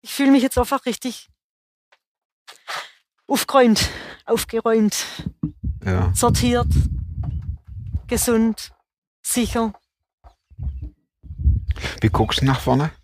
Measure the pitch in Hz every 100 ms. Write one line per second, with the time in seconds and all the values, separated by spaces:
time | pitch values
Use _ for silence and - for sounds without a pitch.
0 | - - 277 277 254 - 240 277 254 220
1 | 254 - - _ _ _ _ _ _ _
2 | _ _ _ _ - - - - - _
3 | _ _ - 269 - 277 247 214 - -
4 | - - - 233 - 226 226 226 214 -
5 | - - - - 156 - - - - 95
6 | 95 - 240 - 240 240 247 - - -
7 | - - - - - - - - - -
8 | - 220 - 226 226 214 - _ _ _
9 | _ _ - 254 220 - 226 - _ _
10 | _ _ - _ _ - - - - _
11 | _ _ - - - - - - - -
12 | 107 - 110 - 135 127 - 127 156 -